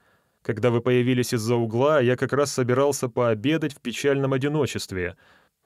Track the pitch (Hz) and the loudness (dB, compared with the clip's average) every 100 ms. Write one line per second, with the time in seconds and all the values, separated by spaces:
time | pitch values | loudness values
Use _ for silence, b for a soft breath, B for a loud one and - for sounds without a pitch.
0 | _ _ _ _ - 107 120 120 127 123 | _ _ _ _ -8 0 0 2 2 2
1 | 123 123 120 123 110 120 117 117 143 156 | 2 0 0 -2 0 0 0 0 2 4
2 | 120 127 127 131 143 - 123 123 143 139 | 2 0 0 0 0 0 0 2 2 0
3 | 127 127 120 110 123 160 156 - 120 110 | -4 0 0 0 0 -2 -2 -6 -8 -2
4 | 143 139 135 135 143 151 123 - - 95 | 0 0 0 0 0 0 -2 -4 -6 -6
5 | 87 - b b b _ | -6 -8 b b b _